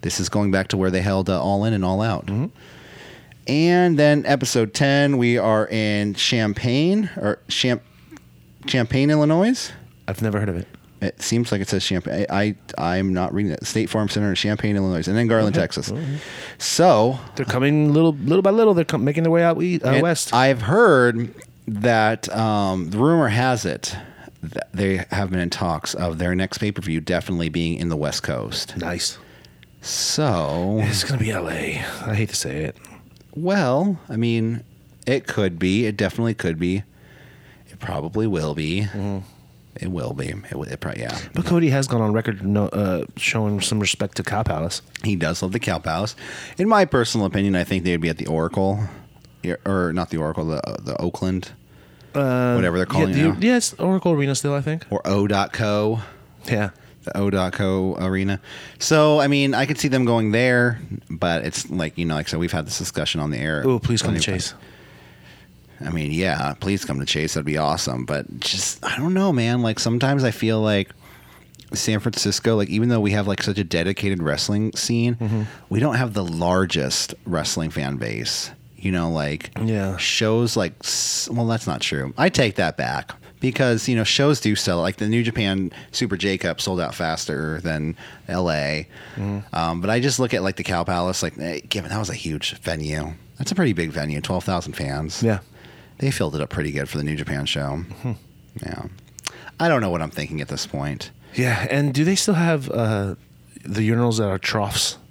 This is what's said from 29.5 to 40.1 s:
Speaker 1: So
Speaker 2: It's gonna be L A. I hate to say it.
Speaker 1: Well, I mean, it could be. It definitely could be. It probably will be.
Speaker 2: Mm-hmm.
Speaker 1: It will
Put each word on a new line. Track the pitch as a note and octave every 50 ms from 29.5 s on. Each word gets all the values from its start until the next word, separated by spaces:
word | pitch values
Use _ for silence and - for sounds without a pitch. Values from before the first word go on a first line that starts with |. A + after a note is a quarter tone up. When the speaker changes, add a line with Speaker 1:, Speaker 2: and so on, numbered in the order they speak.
| - - - _ - -
Speaker 1:
So | - - - - - - - - D#3 C#3+ G#2 F2 D#2 C#2+ D2 E2+ F2+ F#2+ G#2 A2 G#2
Speaker 2:
It's | G#2 G#2 G2 F#2
gonna | - C#3+ B2
be | G#2+ A2
L | G#2+ F#2 F2 E2+
A. | D#2+ D#2+ D2+ D#2 D2+ - - - - - -
I | - G#2+
hate | G#2 A2 -
to | -
say | - - - C3 D3 D#3
it. | D3 - - - - - - - - - - - - -
Speaker 1:
Well, | D3 D#3+ F3+ G3 G3+ E3+ B2+ B2+ C#3 F3+ G3+ F#3+ D#3 - -
I | -
mean, | A2 A#2 A#2 A#2 A2+ A2+ A2+ A#2 A#2 - - - - - - - - -
it | - B2+ C3+ -
could | - - - G2+ F#2+ E2+ E2
be. | F#2 F#2 F#2+ G#2+ A#2+
It | G#2+ G#2
definitely | G2+ A2 F#2+ - - A#2 A#2 A2
could | - - F2+ E2 D#2+
be. | F2 F2 F#2 G2 G2+ - - - - - - - - - - - - - - - - -
It | - -
probably | - - F2+ D2 C#2+ E2 G2+ G#2+ A2
will | A2 G2 E2+ D#2 D#2 D2
be. | D#2 D2+ D#2 E2 G2 G#2
Speaker 2:
Mm-hmm. | G2+ F#2+ G2+ G2 G2+ G2+ F#2+ F#2 - - - - - - - - - - -
Speaker 1:
It | - F#2
will | F#2 E2 B1+ A#1